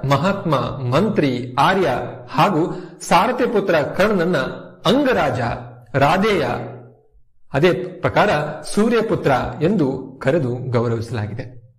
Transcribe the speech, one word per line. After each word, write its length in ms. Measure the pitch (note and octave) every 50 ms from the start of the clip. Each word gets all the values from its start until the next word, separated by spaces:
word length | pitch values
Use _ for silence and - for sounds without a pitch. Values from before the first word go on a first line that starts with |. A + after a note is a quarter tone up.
| - C3+
ಮಹಾತ್ಮ, 460 | C#3 C#3+ D3+ G3 F#3+ F#3+ - F3 D3 C3 A#2+ - A#2+ C3+ C3+ A#2+ B2
ಮಂತ್ರಿ, 600 | D3 G3+ A3 G#3+ G3+ D#3 C#3 B2 A#2+ B2 A#2+ A#2+ C#3
ಆರ್ಯ 300 | C#3 E3 G3 G3 F#3 D3 B2 A#2+ - - - - - -
ಹಾಗೂ 600 | - - D#3+ G3+ F#3 D3+ E3+ F3+ - - - - - -
ಸಾರಥಿ 520 | - - F#3 E3+ F#3+ A#3+ B3 B3 B3+ A3+ -
ಪುತ್ರ 220 | G3+ F3+ - E3+ D#3
ಕರ್ಣನನ್ನ 580 | C#3 - - - F#3 A3 A3 F#3 E3 F3 F3+ C#3+ B2+ B2+ B2 - - - - - -
ಅಂಗರಾಜ, 540 | E3 G#3 C#4 D4 C4 A#3 F#3+ E3 C#3+ B2 A#2 A#2+ A#2 - - - - - - - - -
ರಾಧೇಯ, 520 | C#3 C3+ C#3+ E3 F#3+ G3 A3 G#3 F3 C#3 A#2+ B2 A#2+ A#2+ - - - - - - _ _ _ _ - - _ _ - - - -
ಅದೇ 200 | C#3 D#3 F#3 -
ಪ್ರಕಾರ 560 | F#3 - - - - - C3 - - F3+ G#3 F3+ D3 D3+ - - - -
ಸೂರ್ಯಪುತ್ರ 680 | - - G3+ G#3 A#3+ A#3+ A3+ G#3 - F3 D3 - D#3 C3 A#2+ A#2+ A#2+ B2 A#2+
ಎಂದು 580 | D3 E3+ G#3+ G3 D3+ C3 C#3 - - - - -
ಕರೆದು 340 | - C3+ C#3 F3 C3 B2 A#2+ B2 B2 -
ಗೌರವಿಸಲಾಗಿದೆ. 920 | A#2 A#2+ A#2 B2 A#2 A2+ G#2+ - B2 A2 G#2 G2+ G2 A#2 C3 - - - - - _